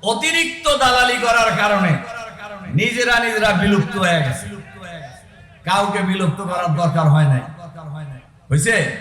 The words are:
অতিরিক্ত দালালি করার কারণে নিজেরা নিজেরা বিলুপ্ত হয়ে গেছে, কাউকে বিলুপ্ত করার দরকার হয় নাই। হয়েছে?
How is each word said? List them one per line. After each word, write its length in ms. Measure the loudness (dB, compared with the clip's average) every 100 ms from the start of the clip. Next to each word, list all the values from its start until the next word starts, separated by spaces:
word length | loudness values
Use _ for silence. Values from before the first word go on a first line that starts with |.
অতিরিক্ত 600 | -2 -2 0 0 0 -2 0 2
দালালি 400 | 4 4 4 2
করার 340 | 2 2 2 2
কারণে 340 | 2 2 2 0 -2 -14 -14 -14 -16 -14 -4
নিজেরা 420 | -2 0 0 2 2
নিজেরা 300 | 2 0 2
বিলুপ্ত 400 | 2 2 2 0 0
হয়ে 220 | 2 2
গেছে, 260 | 0 -4 -8 -14 -16 -18 -18 -16 -18 -20 -20 -20 -20 -14 -2
কাউকে 340 | 0 0 0
বিলুপ্ত 400 | 0 0 0 -2
করার 280 | -4 -4 -2 0
দরকার 300 | 0 2 4
হয় 180 | 4 4
নাই। 100 | 2 -2 -14 -18 -18 -14 -14 -14 -16 -20 _ _
হয়েছে? 260 | -2 2 0 0 -6